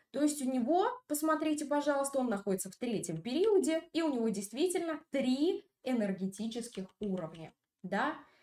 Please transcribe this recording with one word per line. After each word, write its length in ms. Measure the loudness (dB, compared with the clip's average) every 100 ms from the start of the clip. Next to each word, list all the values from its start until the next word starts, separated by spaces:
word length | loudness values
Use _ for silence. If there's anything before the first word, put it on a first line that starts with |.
| _
То 120 | 0
есть 180 | 0 2
у 100 | -2
него, 380 | 0 4 4 2 0 -4
посмотрите, 580 | 0 2 2 2 0 0
пожалуйста, 520 | 0 2 2 0 0
он 100 | 0
находится 420 | 0 -2 -2 -4
в 60 | -6
третьем 440 | -4 -2 -2 -6
периоде, 640 | -2 2 4 4 4 0 -2
и 80 | -2
у 100 | 0
него 200 | 2 0
действительно 680 | -2 -4 0 0 0 -2 -6 -4
три 580 | -2 2 2 2 0 -4 _
энергетических 1000 | -2 0 0 0 -4 -4 -6 -6 -8 -8 -10 -6
уровня, 540 | -4 -4 -4 -10 -16 -18 _ _
да? 340 | -6 -2 -2 -4 -12 _